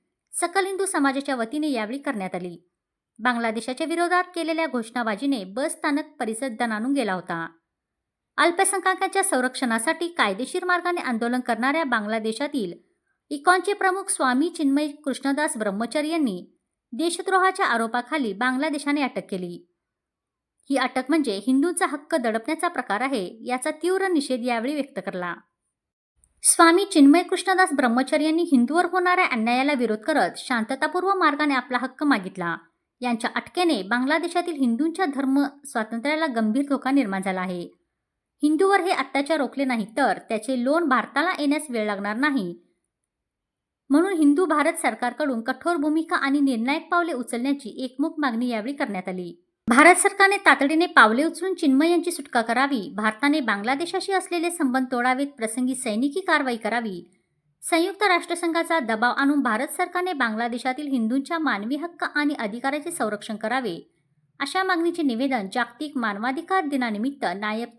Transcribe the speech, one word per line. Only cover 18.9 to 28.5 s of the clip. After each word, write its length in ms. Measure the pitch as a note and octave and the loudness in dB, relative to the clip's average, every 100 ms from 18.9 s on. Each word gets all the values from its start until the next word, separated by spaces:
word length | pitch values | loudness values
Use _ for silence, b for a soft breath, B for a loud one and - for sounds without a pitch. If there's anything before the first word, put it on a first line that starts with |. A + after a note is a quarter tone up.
| C#4+ | 0
अटक 300 | C4+ A#3+ F3+ | 0 -4 -6
केली. 340 | F#3+ F3+ F3 - _ _ _ _ _ _ _ _ _ - | -6 -6 -10 -18 _ _ _ _ _ _ _ _ _ -4
ही 80 | C4 | 0
अटक 260 | B3+ C4 C4 | 0 -2 2
म्हणजे 220 | D#4+ C#4 G3 G#3+ | 2 2 0 2
हिंदूंचा 380 | C4 E4 D#4 F4 | 4 4 2 -2
हक्क 300 | C#4+ - D#4+ | -2 -2 0
दडपण्याचा 520 | A#3 A3 A3+ D#4 F4 | 0 -2 -2 -2 -2
प्रकार 340 | F4 B3 G3+ | -4 -4 -2
आहे, 460 | C4 C4 F3+ A3+ A#3 | 0 -2 -4 -8 -6
याचा 240 | B3+ D#4 | -4 -4
तीव्र 360 | D4+ E4 F#4+ F#4+ | -2 0 0 2
निषेध 320 | E4 C#4 B3+ | 0 0 -2
यावेळी 300 | B3 A#3 A#3 | -2 -2 -2
व्यक्त 260 | D4+ C#4 - F#3 | -4 -6 -8 -8
करला. 280 | F#3 F3+ E3+ _ _ _ _ _ _ _ _ _ _ | -6 -8 -10 _ _ _ _ _ _ _ _ _ _
स्वामी 420 | - - E4 F4 G4+ | 2 6 6 6 4
चिन्मय 380 | D#4+ C#4 E4 | 8 8 8
कृष्णदास 460 | F4+ F4+ - F#4 F#4 | 4 -2 0 2 4
ब्रह्मचारी 520 | C#4+ B3+ A#3+ C4+ D4+ D4+ | 2 2 2 2 0 2
यांनी 180 | D#4+ | 2
हिंदूवर 420 | E4+ | 4